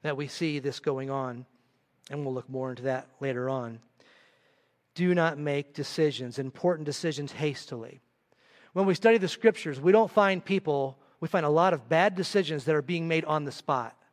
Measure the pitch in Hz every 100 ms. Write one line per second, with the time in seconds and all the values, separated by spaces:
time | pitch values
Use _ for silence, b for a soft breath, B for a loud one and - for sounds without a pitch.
0 | 156 139 147 - 165 147 135 127 - 131
1 | 135 139 127 120 127 _ _ _ _ _
2 | - 143 139 127 120 131 131 123 131 131
3 | - _ 139 123 127 135 117 113 _ _
4 | b b b b b b b b _ -
5 | 180 175 165 147 147 143 143 - 143 -
6 | 156 123 123 117 131 - 180 165 147 139
7 | 170 147 143 - 151 135 - 123 113 -
8 | _ _ _ b b b b 180 196 175
9 | 226 226 180 - 226 - 165 135 160 214
10 | 214 - 196 185 - 196 175 143 135 135
11 | b b 165 185 151 156 185 160 117 160
12 | 196 185 175 202 156 156 131 151 131 170
13 | 165 160 160 151 143 - - 135 113 -
14 | _